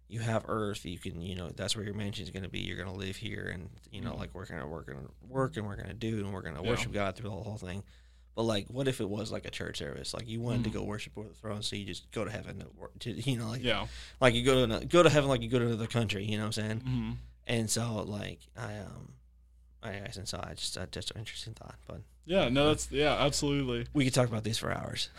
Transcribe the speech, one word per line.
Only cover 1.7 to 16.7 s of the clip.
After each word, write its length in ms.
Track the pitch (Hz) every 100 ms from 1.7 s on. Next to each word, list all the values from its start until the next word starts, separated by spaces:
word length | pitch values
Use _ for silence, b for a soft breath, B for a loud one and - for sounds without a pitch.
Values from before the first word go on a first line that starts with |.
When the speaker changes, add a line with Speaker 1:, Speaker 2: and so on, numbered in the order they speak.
| 110
Speaker 1:
where 80 | 104
your 80 |
mansion's 360 | 101 101 104 90
gonna 180 | 95 95
be, 100 | 98
you're 160 | 95 92
gonna 160 | 92
live 220 | 92 98 95
here, 340 | 104 101 95
and, 160 | 92 90 - -
you 120 | 101
know, 80 | 90
Speaker 2:
Mm-hmm. 80 | 69
Speaker 1:
like, 160 | 98 90
we're 100 | 95
gonna, 220 | 85 71
we're 140 | 80
gonna 240 | - 69 67 - 107
work, 300 | 131 131 -
and 100 | 104
we're 120 | 98
gonna 160 | 95
do, 240 | 98 117 110 101
and 80 |
we're 80 | 98
gonna 200 | 85 73
Speaker 2:
Yeah. 80 | 95
Speaker 1:
worship 200 | 117 120
God 240 | 104 98 90
through 140 | 101
the 60 | 101
whole 200 | 107 107
thing. 260 | 90 92 - b b b b
But, 100 | -
like, 240 | 113 107 101
what 180 | 123 135
if 140 | 123
it 80 | 101
was 200 | 104 92
like 160 | 104 90
a 40 |
church 280 | - 85 85
service? 340 | 71 65 67
Like, 120 | - 113
you 120 | 113
wanted 240 | 120 120
to 60 | 113
Speaker 2:
Mm-hmm. 100 | 107
Speaker 1:
go 40 | 98
worship 280 | 107 -
before 140 | - 107
the 60 | -
throne, 260 | 110 104
so 120 | 104 107
you 80 |
just 260 | 98 92 -
go 120 | -
to 80 | 98
heaven 280 | 104 92 -
to 60 | - -
wor-, 140 | - -
to, 120 | 123
you 260 | 87 120 123
know, 120 | 113
like, 120 | 123
Speaker 2:
Yeah. 260 | 123 104 110 B B B
Speaker 1:
like, 120 | 131 120
you 80 |
go 120 | 123 131
to 180 | 123
ano-, 120 | 107 131
go 160 | 170
to 60 | 165
heaven 200 | 151 139
like 120 | 131
you 80 | 117
go 100 | 123
to 60 | 117
another 200 | 113 113
country, 360 | 117 110 101
you 140 | 104 107
know 60 |
what 140 | 110 113
I'm 60 |
saying? 160 | 107